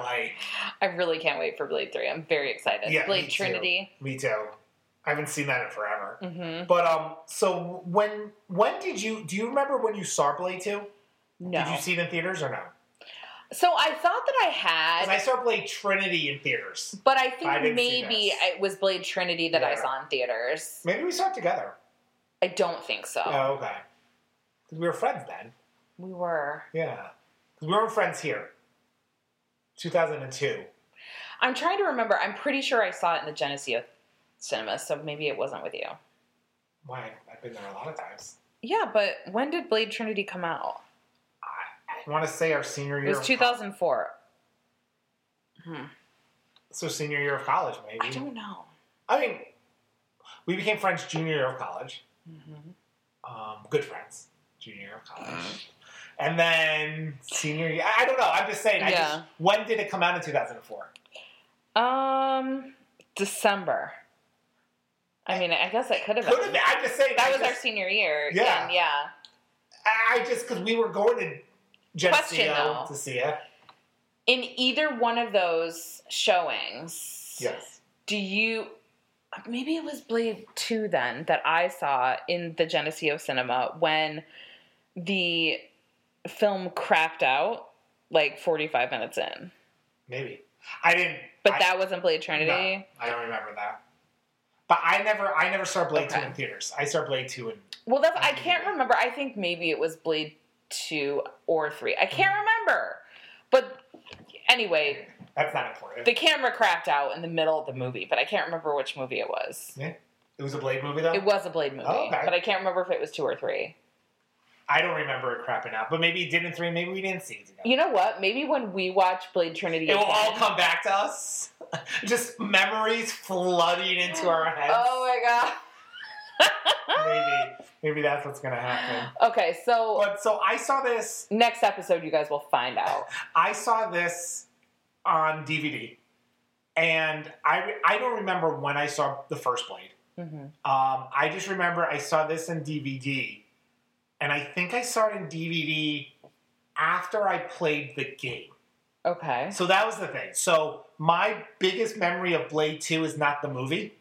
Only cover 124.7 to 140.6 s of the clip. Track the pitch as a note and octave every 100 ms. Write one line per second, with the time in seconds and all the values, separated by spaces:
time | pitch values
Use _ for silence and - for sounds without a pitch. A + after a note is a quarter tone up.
124.7 | A#3 B3 B3+ B3+ B3 A#3 A#3+ A#3+ - -
125.7 | - - - - - - - E4 - -
126.7 | D5+ - D5+ D#5+ E5+ F5 F5+ F5 - -
127.7 | _ D3+ D3+ D3 C#3+ C#3+ C#3 C3 B2 B2
128.7 | A#2+ B2 A#2 B2 - A#3 A3+ E3+ E3+ A#3+
129.7 | A#3 A3+ G#3 G3+ G3+ A3 G#3 G#3+ - -
130.7 | C4+ B3+ A3+ - - - G#3+ A#3 A3+ G3+
131.7 | G3 - E3+ D#3 D3+ D3 D3 - C3+ B2+
132.7 | A2+ - G2 - - - E3 F#3+ - A#3+
133.7 | A3+ E3+ F3 E3+ - - - - _ _
134.7 | _ _ _ F#3+ D#3+ D#3 D#3 C#3+ D#3 D3+
135.7 | A#2+ A2+ - _ _ _ _ _ _ _
136.7 | E3 E3 D#3+ D#3 D#3 D3 - D3+ F3+ G3
137.7 | - E3 G#3+ B3 A3 F#3+ F3+ D#3+ C#3 C#3
138.7 | C#3+ D3 - C#3 - - D3+ B2+ A#2+ -
139.7 | - - _ _ - E3 D3+ C#3 -